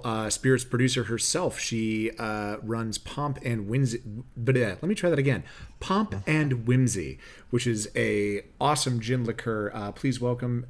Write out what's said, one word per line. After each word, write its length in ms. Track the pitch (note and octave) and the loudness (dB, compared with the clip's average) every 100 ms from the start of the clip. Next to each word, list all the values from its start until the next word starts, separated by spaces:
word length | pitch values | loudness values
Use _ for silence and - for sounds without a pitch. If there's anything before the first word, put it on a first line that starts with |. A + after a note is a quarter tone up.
| A#2+ | 0
a 240 | A2 G#2+ | -2 -2
spirits 340 | - C3 B2+ | 2 4 4
producer 420 | - A#2+ B2+ B2 A2 | 2 2 2 2 0
herself. 540 | A2+ - E3+ E3 - | -2 0 0 0 -2
She, 520 | - A2+ A2 A2 A2 - | -4 0 0 0 -2 -2
uh, 380 | A2 G#2+ G#2 G#2 | -4 -2 -4 -4
runs 360 | G#2+ A2+ A2+ G#2 | -4 -2 -2 -6
Pomp 420 | - - C#3+ C3 | -8 -4 -4 -2
and 240 | C3 A2+ G2+ | -2 -2 0
Whimsy. 340 | C3 C3 A#2 - G#2+ - - | 2 2 0 -8 -12 -12 -4
Bleh, 300 | A#2+ B2+ A2 F2+ | 2 2 2 -2
let 20 | |
me 120 | E3+ G#3+ | -2 2
try 140 | F3 | 2
that 100 | D3+ | 4
again. 240 | C#3 G#2+ - - - - | 2 0 -4 -16 -16 -10
Pomp 360 | - G3 G#3+ G2 B2+ | 0 0 0 -2 0
and 400 | D#3 D3+ B2 A2+ | 2 2 0 4
Whimsy, 520 | B2+ B2+ F#2+ C#2+ - - - - | 6 6 2 -4 -10 -16 -18 -2
which 160 | A#2+ A#2+ | 0 2
is 240 | G#2+ G#2+ - | 0 -2 0
a 480 | A2 G#2 G2+ G2+ - - | 2 2 2 -2 -6 -2
awesome 380 | C#3 C#3+ C3+ A#2+ | 2 2 0 0
gin 260 | A2 B2+ A#2 | 0 0 0
liqueur. 460 | A2+ A#2+ A2 G#2 | -4 -2 -2 -2
Uh, 180 | A2 G#2 | -4 -8
please 300 | - C3+ B2+ | -2 -2 0
welcome 460 | B2 B2 B2 A#2+ | 0 -2 -2 -2